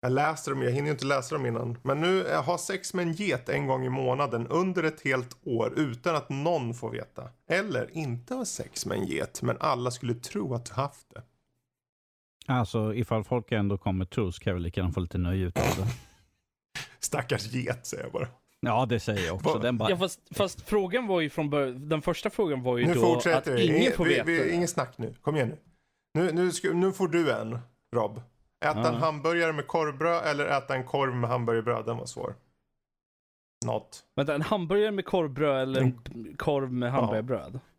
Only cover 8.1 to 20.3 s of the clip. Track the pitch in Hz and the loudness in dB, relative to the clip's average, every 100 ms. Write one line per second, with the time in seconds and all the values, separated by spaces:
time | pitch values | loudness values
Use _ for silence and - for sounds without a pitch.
8.1 | 120 - 254 247 - - - - - - | -6 -6 -6 -6 -6 -8 -6 -4 -2 -2
9.1 | - - - 120 - 147 127 123 120 123 | -2 -4 -4 -4 0 0 0 -2 -4 -4
10.1 | 120 - 208 185 117 120 - 139 - _ | -6 -6 -6 -4 -4 -6 -4 -6 -6 _
11.1 | - - _ _ _ _ _ _ _ _ | -20 -20 _ _ _ _ _ _ _ _
12.1 | _ _ _ - 127 113 117 107 110 117 | _ _ _ -2 0 0 0 0 0 0
13.1 | 113 104 123 107 113 101 98 - 92 90 | 0 0 -2 0 0 2 0 0 -2 0
14.1 | - 101 87 - 90 85 92 90 87 90 | -2 -2 -2 -4 -2 -2 -2 0 0 -2
15.1 | 87 87 95 90 - - - 104 123 - | -2 0 0 0 0 0 0 -2 -4 -12
16.1 | _ _ _ _ _ _ - - - - | _ _ _ _ _ _ -12 -12 -8 -4
17.1 | - 120 113 110 127 123 120 - - - | -4 -2 -2 -2 -4 -2 -4 -6 -10 -6
18.1 | - 127 - _ _ 123 113 127 113 - | -6 -6 -8 _ _ 0 2 2 0 0
19.1 | 104 87 92 151 147 113 123 110 180 185 | 0 0 0 0 0 0 0 0 0 -2
20.1 | - _ | -6 _